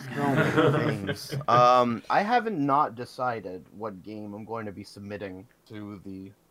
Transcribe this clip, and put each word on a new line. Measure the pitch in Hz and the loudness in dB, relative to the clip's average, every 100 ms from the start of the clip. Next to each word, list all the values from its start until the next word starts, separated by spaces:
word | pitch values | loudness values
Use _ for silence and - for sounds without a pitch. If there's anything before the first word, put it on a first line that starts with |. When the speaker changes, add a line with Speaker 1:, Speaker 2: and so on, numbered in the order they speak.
| 131 | -10
Speaker 1:
So | 143 143 147 156 151 160 | -2 0 2 4 4 4
many | 135 | 4
Speaker 2:
<laughs> | 117 107 98 | 0 -2 -4
Speaker 1:
things. | - - 139 - | -6 -6 -6 4
Um, | 120 123 127 120 113 - | 6 8 6 4 0 0
I | 147 | 0
haven't | 208 247 226 180 | 2 0 0 0
not | 143 139 143 | 2 4 2
decided | 113 120 - 127 113 95 90 - 98 | -2 -10 -4 -4 -4 -8 -12 -14 -10
what | 110 95 | -8 -8
game | 87 107 104 | -12 -12 -10
I'm | 101 | -12
going | 107 113 104 | -10 -8 -8
to | |
be | 95 | -10
submitting | 98 - 104 101 101 92 110 _ _ | -16 -14 -12 -10 -10 -12 -18 _ _
to | 107 104 101 | -14 -12 -12
the, | 98 95 98 - _ | -12 -14 -14 -20 _